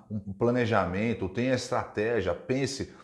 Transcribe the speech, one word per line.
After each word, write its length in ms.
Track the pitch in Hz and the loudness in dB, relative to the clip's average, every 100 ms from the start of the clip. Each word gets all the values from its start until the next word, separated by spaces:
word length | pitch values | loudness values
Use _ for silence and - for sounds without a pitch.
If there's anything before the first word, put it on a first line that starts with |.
| - | -8
um 220 | 104 98 | -8 -6
planejamento, 960 | 95 120 123 113 107 90 92 113 95 95 | 0 2 4 4 4 2 0 0 0 -2
tenha 260 | 117 127 | 0 0
estratégia, 800 | 127 - 120 - - 107 117 90 | 0 0 -4 -2 0 2 2 0
pense 580 | 85 - 131 135 - 92 - | -2 -2 -2 0 -4 -8 -10